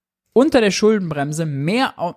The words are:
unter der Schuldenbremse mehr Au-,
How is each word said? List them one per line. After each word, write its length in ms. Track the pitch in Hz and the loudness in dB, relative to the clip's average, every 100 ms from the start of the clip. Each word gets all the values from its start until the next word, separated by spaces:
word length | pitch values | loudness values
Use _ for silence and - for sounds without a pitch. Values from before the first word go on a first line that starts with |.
| _ _ _ | _ _ _
unter 260 | 214 302 247 | 2 4 4
der 100 | 208 | 2
Schuldenbremse 760 | - 214 214 170 147 143 151 160 | 2 2 2 -2 -4 -4 -4 -4
mehr 520 | 139 151 233 262 - | -4 -2 -2 -4 -4
Au-, 160 | 170 | -8